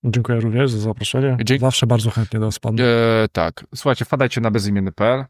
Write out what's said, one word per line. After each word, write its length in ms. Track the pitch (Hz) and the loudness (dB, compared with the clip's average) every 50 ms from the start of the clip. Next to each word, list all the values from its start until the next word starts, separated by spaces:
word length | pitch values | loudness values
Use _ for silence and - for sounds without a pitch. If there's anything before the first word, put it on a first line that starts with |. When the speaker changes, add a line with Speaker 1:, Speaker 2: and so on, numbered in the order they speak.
| - | -2
Speaker 1:
Dziękuję 360 | 123 110 120 117 - 123 117 | 0 0 0 0 0 0 0
również 320 | 110 117 107 120 139 135 | 0 0 0 0 0 0
za 80 | 117 107 | 0 -2
zaproszenie. 580 | 104 110 107 - - - - 127 135 139 131 120 120 | -2 -4 -4 -4 -6 -4 -2 -2 0 0 0 0 0
Speaker 2:
Dzie- 160 | 107 131 135 | 0 0 2
Speaker 1:
Zawsze 280 | 123 131 131 - - 117 | 2 0 0 0 2 2
bardzo 220 | 120 117 110 113 | 2 2 0 0
chętnie 280 | 107 - 113 101 - 110 | 0 -2 -2 -2 -2 -2
do 60 | 110 | -2
was 100 | 110 101 | -2 -4
wpadnę. 280 | - - 110 110 113 127 | -4 -4 -4 -2 2 2
Speaker 2:
E, 440 | 120 117 117 117 117 113 113 110 107 | 4 4 4 4 4 4 2 2 0
tak. 340 | _ - 82 82 - - - - - | _ 0 -2 -2 -2 -6 -18 -18 -18
Słuchajcie, 300 | - - 143 131 - 117 | -4 0 0 0 0 0
wpadajcie 360 | - - 135 135 123 - 127 | -4 0 0 0 0 0 0
na 100 | 113 113 | 0 0
bezimienny 400 | 104 113 98 101 101 101 95 95 | 0 0 0 0 0 0 -2 -4
P 140 | 90 - 104 110 123 | -2 0 2 2 2
L. 120 | 131 135 131 | 0 -2 -10